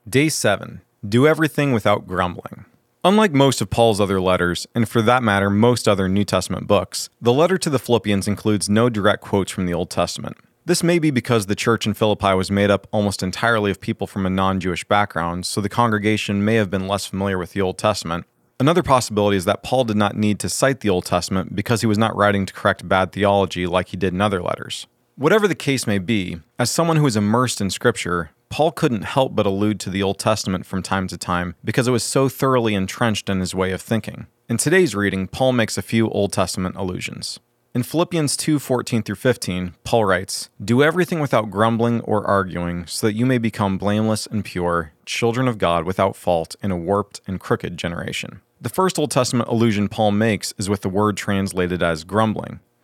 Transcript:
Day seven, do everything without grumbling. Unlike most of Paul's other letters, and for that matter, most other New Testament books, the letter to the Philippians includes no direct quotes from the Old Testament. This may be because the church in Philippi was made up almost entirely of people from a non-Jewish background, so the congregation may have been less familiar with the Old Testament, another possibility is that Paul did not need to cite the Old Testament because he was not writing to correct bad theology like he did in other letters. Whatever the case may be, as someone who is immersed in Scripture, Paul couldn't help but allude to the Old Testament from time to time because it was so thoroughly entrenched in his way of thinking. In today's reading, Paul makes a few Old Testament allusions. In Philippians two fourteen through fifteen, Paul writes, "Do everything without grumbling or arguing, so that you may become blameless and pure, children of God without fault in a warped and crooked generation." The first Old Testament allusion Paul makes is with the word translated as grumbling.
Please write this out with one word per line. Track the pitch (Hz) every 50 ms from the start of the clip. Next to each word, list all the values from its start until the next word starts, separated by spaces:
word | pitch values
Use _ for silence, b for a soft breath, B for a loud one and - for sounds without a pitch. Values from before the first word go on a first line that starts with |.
| - 107
Day | 98 131 147 160
seven, | - - - 110 101 - - - - 92 - _ _ _ -
do | 104 101 120 135
everything | 151 156 151 160 147 - - 147 139 127
without | 110 - 104 104 - -
grumbling. | - 92 90 92 90 87 - - - - - - _ _ _ _ _ _ _ -
Unlike | 175 202 214 220 208 147
most | 135 139 139 123 -
of | 113 -
Paul's | - - 117 117 107 95
other | 104 92 98 95
letters, | 92 92 90 87 87 87 87 - - - -
and | 120 113 -
for | - 117 110
that | 107 123 127 123
matter, | 110 101 101 98 101
most | 101 101 110 120 123 120 -
other | 113 104 95 95 92
New | 95 101 104
Testament | - - 92 90 - 98 - -
books, | - 101 95 95 - - - - - _ - -
the | 117 120
letter | 139 165 175 190
to | 180 - 170
the | 143 123
Philippians | - - 120 110 - 107 104 95 85
includes | - 101 92 - 110 107 101 - -
no | 104 107 117 123
direct | 117 107 95 104 98 - -
quotes | - - 101 92 - -
from | - 92
the | 87 87
Old | 82 90 -
Testament. | - - 87 87 - - - - - _ _ _ _ _ -
This | - 180 - -
may | 165 175 175
be | 151 156 139
because | 123 - - 123 113 101
the | 92 104
church | - - 123 117 107 -
in | 110 101
Philippi | - 113 107 104 - - 98 95
was | 95 92 80
made | 101 101 101 101 101
up | 95 - -
almost | - 110 104 101 98 - -
entirely | 92 85 - - 113 117 110 104 101
of | 95 -
people | - - 110 - 98 -
from | - 101 95
a | 92
non-Jewish | 92 95 95 95 95 95 87 92 87 82 -
background, | - 104 104 104 - - 80 85 85 85 90 90
so | - - 117
the | 101 101
congregation | - - 120 117 110 104 98 107 107 101 - - 104 101 101
may | 107 113
have | 113 107 92
been | 90 95 92 95
less | 101 98 -
familiar | - - 95 98 101 98 92
with | 87 - -
the | 101 98
Old | 92 92 -
Testament, | - 107 104 - - 82 85 87 - _ _ _ _ _ _ -
another | 127 143 170 180 165
possibility | - 139 127 120 - 110 104 104 104 101
is | 95 85
that | 98 98 - -
Paul | - 123 131 131
did | 117 107
not | 104 104 101 -
need | 104 107 104 104 -
to | - 92
cite | - - - 135 139 -
the | - 104
Old | 92 90 90
Testament | - - 90 - - 98 95 90 - 95
because | 92 101 - 120 104
he | 117
was | 113 104
not | 104 113 110 -
writing | - 101 101 101 98 95
to | 92 -
correct | - - 104 95 - - 87
bad | 95 95 92 87 -
theology | 95 101 101 101 101 98 87 - 90 90 87
like | 85 92 90 -
he | -
did | 92 95 92 90
in | 90
other | 101 107 101 90 87
letters. | - - - - - - - - - _ _ _ _ _
Whatever | - 131 156 196 220 208
the | 202 156
case | - - 147 135 120 -
may | - 104 101
be, | 90 85 117 104 90 90 87 85 - _ _ -
as | 123 120
someone | - - 165 170 165
who | 156 147
is | 139 104
immersed | 107 101 104 107 120 127 117 - -
in | 104 95
Scripture, | - - - 123 110 - - 87 87 87 82 - _ _ _ -
Paul | - - 147 165 156
couldn't | - - 151 123 104 85
help | - - 139 135 131 -
but | 104 104
allude | 101 98 98 104 107 107 95
to | - 101
the | 92 98 98
Old | 98 98 -
Testament | - 110 107 104 - - 92 90 -
from | - - 92 87
time | - 95 95 95
to | 92 95
time | 87 - - 90 87 87 90 85 _ -
because | - 110 - 120
it | 117 127
was | 113 -
so | - - 139 135 135
thoroughly | - - - 135 131 127 117 113 104
entrenched | 98 95 92 - - 123 113 104 - - -
in | 98 95
his | 92 87 -
way | 92 92 92
of | 95 90
thinking. | - - 117 110 - - - - 110 - _ _ _ -
In | 120
today's | 113 - 151 160 190 185 147 101
reading, | 101 101 98 92 95 95 92
Paul | - - 131 131 127
makes | 123 110 104 - -
a | 95
few | - - 113 113 110
Old | - 104 101 98 -
Testament | - 92 87 - - 92 92 -
allusions. | - 98 92 92 92 - - - - - - - - _ _ _ _ _ _ -
In | 123 123
Philippians | - - 156 175 170 - 165 151 135 -
two | - - - 156 143
fourteen | - - 131 120 117 - - 113 104
through | - 104
fifteen, | - - 131 117 - - - 90 90 92 87 85 _ -
Paul | - - 117 110
writes, | 95 92 90 98 - - - - - _ - -
"Do | 95 117 123 143
everything | 156 165 185 175 - 185 160
without | 147 135 - 120 110 113
grumbling | 90 98 110 113 117 110 117 117 117 113
or | - - 107 104 -
arguing, | - 101 98 95 92 80 87 87 87 87 87 85
so | - - - -
that | 113 104
you | 110 120
may | 131 131 123
become | 113 113 - - 107 98 98 92
blameless | 92 101 104 107 110 110 110 107 -
and | - - 107 95
pure, | - - 90 87 87 85 85 80 78 - _ _
children | - - - - 117 113 123 131
of | 127 113 104
God | 92 85 85 85 82
without | 87 95 - 98 95 -
fault | - - - 90 82 80 - - -
in | - 101 92
a |
warped | 87 82 85 98 101 101 - - - _
and | - 95 90
crooked | - - 120 110 - - 87
generation." | 78 - 87 85 85 - - - - - - - - - _ _ _
The | - 117
first | - - 185 185 - -
Old | 151 135 -
Testament | 143 127 - - 120 113 -
allusion | 120 113 117 120 104 101 104 98
Paul | - - 110 104
makes | 101 104 110 117 107 90 - - - -
is | 104 92
with | 104 95
the | - 98
word | 92 101 104 107 101
translated | - - - 101 98 98 95 87 92 90 87 90 85
as | 87 85 82 80 80
grumbling. | 87 92 107 110 110 101 - 80 - - - _ _ _ _